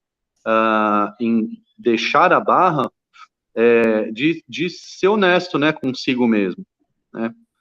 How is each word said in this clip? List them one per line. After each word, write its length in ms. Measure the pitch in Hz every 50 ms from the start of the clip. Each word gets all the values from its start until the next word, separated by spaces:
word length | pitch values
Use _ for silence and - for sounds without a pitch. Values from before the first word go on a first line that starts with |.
| _ _ _ _ _ _ _ _ -
ah, 680 | 110 113 110 110 110 110 107 107 107 104 104 104 101 - -
em 300 | 117 113 117 113 107 117 - - _ _ _ _
deixar 540 | 110 120 113 113 - - - 147 175 185
a 80 | 165 131
barra, 500 | 104 - - 151 175 185 156 143 117 104 _ _ _ _ _ - - _ _ _ _ _ -
é, 560 | 107 113 120 117 117 117 113 107 107 104 110
de, 320 | 110 110 139 165 165 - _ -
de 220 | 113 123 170 175
ser 380 | - - - - - - 185 190
honesto, 500 | 214 214 190 180 180 180 180 - - 143
né, 140 | 147 156
consigo 560 | 156 - - 131 123 - - 139 131 120 123 117
mesmo, 360 | 113 104 98 92 - 95 95 _ _ _ _ _ _ _ _ _ -
né? 200 | 110 113 117 117 _ _ _ _ _